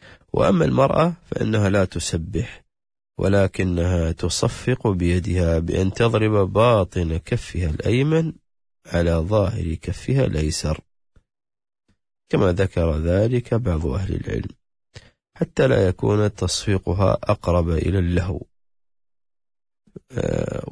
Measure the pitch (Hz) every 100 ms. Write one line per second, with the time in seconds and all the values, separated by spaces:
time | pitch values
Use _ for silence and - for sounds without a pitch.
0 | - - _ - 185 180 143 127 135 -
1 | 170 165 - - 110 110 98 101 92 85
2 | - 82 82 90 - - _ _ _ _
3 | _ - 92 101 95 - 92 87 87 87
4 | 82 82 87 - - - 123 127 113 92
5 | 87 90 85 90 85 82 82 82 95 -
6 | 117 113 110 104 95 101 120 110 90 92
7 | 82 80 - 120 - 87 85 76 - 123
8 | 147 160 160 - _ _ _ _ - 85
9 | 85 82 82 107 98 101 85 - - -
10 | - 135 117 76 78 - 76 78 - _
11 | _ _ _ _ _ _ _ _ _ _
12 | _ _ _ 156 95 90 95 90 82 78
13 | 85 92 113 123 - 117 117 78 76 80
14 | 95 - - - - - _ _ _ -
15 | - _ _ - 160 - 135 113 92 -
16 | 110 104 104 - 90 - - 92 - 90
17 | 95 - - 104 87 87 82 80 87 95
18 | 87 90 87 - - _ _ _ _ _
19 | _ _ _ _ _ _ _ _ _ -
20 | - 127 50 50 - - -